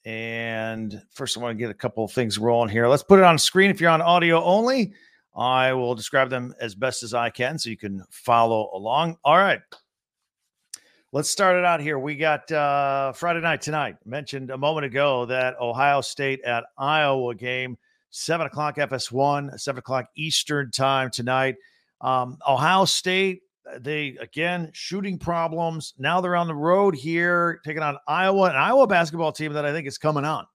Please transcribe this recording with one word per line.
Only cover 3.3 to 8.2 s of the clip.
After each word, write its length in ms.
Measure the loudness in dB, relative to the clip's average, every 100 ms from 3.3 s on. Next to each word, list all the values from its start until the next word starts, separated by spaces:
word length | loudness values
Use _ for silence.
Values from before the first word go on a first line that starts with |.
| 6
screen. 320 | 2 4 4
If 120 | 4
you're 80 | 4
on 120 | 4
audio 400 | 4 4 4 4
only, 500 | 4 2 2 0 -2 -4 _ _ _ -4
I 380 | 0 2 2
will 200 | 2 -2
describe 360 | -4 0 0 2
them 260 | -2 -6 -10
as 140 | -10
best 300 | -4 -4 -4
as 100 | -6
I 160 | -2 -2
can 300 | -2 -4 -4
so 100 | -8
you 80 | -8
can 260 | -8 -10 -12
follow 600 | -12